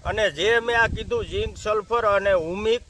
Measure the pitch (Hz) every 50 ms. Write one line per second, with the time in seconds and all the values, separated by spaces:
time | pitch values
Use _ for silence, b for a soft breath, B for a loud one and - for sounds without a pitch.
0 | - 170 190 214 214 185 143 147 180 214 233 233 226 233 233 233 226 214 - 220
1 | 220 196 233 233 202 170 175 196 214 220 202 - - 214 214 214 196 - 226 240
2 | 226 208 202 196 196 196 196 180 160 165 180 196 214 220 233 240 -